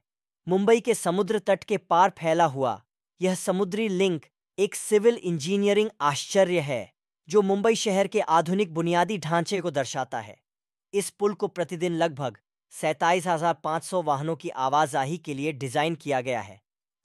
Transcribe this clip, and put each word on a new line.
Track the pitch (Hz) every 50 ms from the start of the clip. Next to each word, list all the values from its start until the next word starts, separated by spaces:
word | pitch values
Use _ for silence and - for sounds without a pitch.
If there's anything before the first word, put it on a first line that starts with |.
| _ _ _ _ _ _ _ _ _
मुंबई | 170 180 196 202 220 233 233
के | - 247 208
समुद्र | - - 180 170 196 208 180 220 208
तट | - 208 196 185 -
के | - 208
पार | 180 - - 170 170 190 196
फैला | - - 165 160 160 170 170
हुआ | 151 131 135 131 120 104 - - _ _ _ _ _ _ -
यह | 175 185 185
समुद्री | - - 208 185 190 202 180 185 208 226
लिंक | 214 185 175 196 190 170 143 - _ _ _ _ _ _
एक | - 202 202 -
सिविल | - - - 214 208 202 233 240
इंजीनियरिंग | - - 185 170 151 131 180 202 202 202 202 202 208 214 220 - -
आश्चर्य | 143 143 139 - - - - 196 190 175 180 170
है, | 139 147 135 113 92 - _ _ _ _ _ _ _
जो | 151 175 208
मुंबई | 196 190 196 202 208 226 226
शहर | - - 214 185 196 202
के | 190 - 208
आधुनिक | - - 160 170 160 170 190 202 208 170 151
बुनियादी | 165 165 170 175 175 180 175 220
ढांचे | 175 139 151 170 170 160 - 208 185
को | 170 175
दर्शाता | 139 143 127 - - 139 127 - 131 117
है। | 107 107 101 - _ _ _ _ _ _ _ _ _ _ -
इस | 202 185 -
पुल | - - 202 208 196
को | - 214
प्रतिदिन | 190 - 175 170 - 180 156 175 180 170
लगभग | 160 165 170 143 127 143 120 104 - _ _ _ _ _ _ -
सैंतालीस | - 170 156 156 - 175 165 180 185 156
हजार | 180 170 151 170 170 160 - -
पाँच | 156 160 165 -
सौ | - 190 180
वाहनों | 160 151 143 135 147 160 165
की | 135 147 170
आवाजाही | - 127 131 135 139 151 156 131 143 143 135 139 175
के | 170 - 151 139
लिए | 135 143 160
डिजाइन | 147 123 139 127 120 151 151 165 165
किया | 139 - 147 135 131
गया | 123 131 123 113
है, | 101 101 98 98 _ _ _ _ _ _ _ _ _